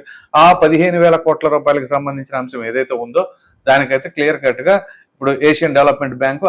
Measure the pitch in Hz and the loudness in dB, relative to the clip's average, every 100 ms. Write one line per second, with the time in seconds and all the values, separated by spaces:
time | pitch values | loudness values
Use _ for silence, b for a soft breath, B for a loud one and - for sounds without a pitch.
0 | B B B 151 170 180 156 160 180 175 | B B B 4 6 6 4 2 2 2
1 | 170 160 165 151 151 147 143 143 131 139 | 2 2 0 -2 -2 -2 0 -2 -2 -4
2 | 143 139 135 135 127 127 113 120 131 123 | -4 -10 -10 -10 -8 -10 -6 -6 -4 -6
3 | 117 147 - b b b - 135 135 135 | -4 -4 -4 b b b 0 2 2 -4
4 | - - 147 147 135 120 147 196 196 B | -6 -4 -2 -2 -2 -2 0 0 -2 B
5 | B _ 135 131 147 151 160 139 143 139 | B _ -4 0 0 0 0 2 2 0
6 | 139 127 135 143 | -6 -4 -4 -2